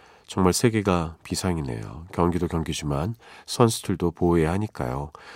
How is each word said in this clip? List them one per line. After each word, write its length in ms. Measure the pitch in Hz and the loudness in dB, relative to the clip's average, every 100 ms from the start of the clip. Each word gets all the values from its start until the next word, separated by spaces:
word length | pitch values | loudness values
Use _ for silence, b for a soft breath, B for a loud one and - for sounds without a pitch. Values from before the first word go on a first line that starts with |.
| b b b | b b b
정말 240 | - 90 | 2 4
세계가 640 | 90 123 110 98 87 82 80 | 4 2 2 2 2 0 -8
비상이네요. 840 | - 90 95 82 67 57 52 71 87 | -8 -4 -2 -2 -4 -6 -10 -14 -8
경기도 380 | - 87 85 82 | 0 2 2 -2
경기지만 680 | 85 80 78 73 69 92 117 B B B | -2 -4 -4 -4 -2 -2 -6 B B B
선수들도 680 | - 117 - - 87 87 | 2 2 2 -4 -2 -2
보호해야 400 | - 87 85 78 | 2 2 4 2
하니까요. 600 | 95 107 - 62 65 71 - B | 0 -4 -6 -6 -6 -8 -12 B